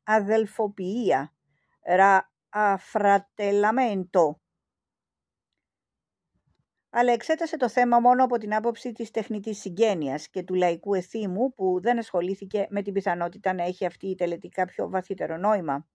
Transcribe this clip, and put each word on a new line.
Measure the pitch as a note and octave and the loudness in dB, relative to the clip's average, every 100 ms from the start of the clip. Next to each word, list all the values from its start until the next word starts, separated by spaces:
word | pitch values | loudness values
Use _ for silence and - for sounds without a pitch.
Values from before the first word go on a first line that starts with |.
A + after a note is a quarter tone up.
αδελφοποιία, | - A3 G3 A3 G#3+ - G#3+ G#3 F#3 A3+ G#3+ C#3 C#3+ _ _ _ _ _ | 0 0 2 0 0 -2 -4 -4 -6 -2 0 0 -2 _ _ _ _ _
ρα-, | - F3+ G3 F#3+ - _ _ | 0 4 6 4 2 _ _
αφρατελαμέντο. | G#3 G#3 F#3+ - A3 G3+ G3+ F#3+ - G3+ G3+ G#3 A#3 B3 G3 F3+ F#3 D#3 D3+ _ _ _ _ _ _ _ _ _ _ _ _ _ _ _ _ _ _ _ _ _ _ _ _ _ | -2 0 0 -4 0 4 4 2 -6 0 2 2 2 0 -2 0 2 2 0 _ _ _ _ _ _ _ _ _ _ _ _ _ _ _ _ _ _ _ _ _ _ _ _ _
Αλλά | A#3 B3 | 0 2
εξέτασε | A#3 - D#4 E4 D4+ | 2 0 -2 -4 -2
το | A#3 | -2
θέμα | B3+ B3 A#3+ | 2 4 4
μόνο | A#3+ B3 | 6 6
από | B3+ A#3 | 4 0
την | G#3+ G#3+ | -2 -4
άποψη | A3+ A#3 B3 | -2 -4 -8
της | A3+ A3 | -10 -8
τεχνητής | - G#3 G#3+ G#3 G#3 | -6 -6 -6 -8 -8
συγγένειας | G3+ E3+ A3 F#3 C#3+ C#3+ - | -8 0 2 2 -2 -6 -8
και | F#3+ | -10
του | F3+ | -4
λαϊκού | F#3 F3+ E3+ G3+ | 0 2 0 -2
εθήμου, | G3 F3+ A3+ G#3 F3+ C4 | -4 -4 -6 -6 -2 -2
που | - F#3+ F#3 | 0 -2 0
δεν | F#3+ A#3+ | 0 -2
ασχολήθηκε | A3 F3+ F3+ F#3+ F#3+ G#3 G3 | -2 -4 -4 -6 -6 -6 -4
με | G3+ | -6
την | G3+ | -4
πιθανότητα | G3 F#3+ F3 F3 F3 G3 | -4 -2 -2 -4 -4 -4
να | F#3 | -2
έχει | F3 F3+ F3+ | -4 -4 -6
αυτή | - G3 | -6 -8
η | F#3 | -4
τελετή | E3+ E3+ F3+ | -4 -4 -8
κάποιο | - F#3 - F#3+ | -6 -4 -4 -6
βαθύτερο | F#3 F3+ F#3+ D#3 D#3+ | -4 -6 -6 -6 -2
νόημα. | G3 G#3 D#3+ C#3 - | 0 0 0 -6 -8